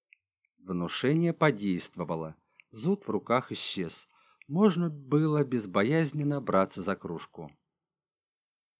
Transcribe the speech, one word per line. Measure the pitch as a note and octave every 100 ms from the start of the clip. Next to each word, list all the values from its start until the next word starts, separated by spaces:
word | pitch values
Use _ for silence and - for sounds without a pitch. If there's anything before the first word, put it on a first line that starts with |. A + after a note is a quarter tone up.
| _ _ _ _ _ _
Внушение | F#2 F2+ E2+ - B2+ D#3 E3+
подействовало. | E3 D#3 G#2 G2+ F2 - - E2+ D#2+ D#2+ - _ _ _
Зуд | A2+ E3 G3+ -
в |
руках | G#2 - B2 -
исчез. | G#2 - G2+ E2 - - _ _ _ -
Можно | D#3+ G#3+ E3+ E3+
было | D3 C3 D3 D#3 D3+
безбоязненно | C3 B2 G2+ G2+ A2 D#3+ D3+ D3+ C#3+ C#3+
браться | A2 - G3 -
за | F2+ F#2
кружку. | F2 E2 - - D2+ - _ _ _ _ _ _ _ _ _ _ _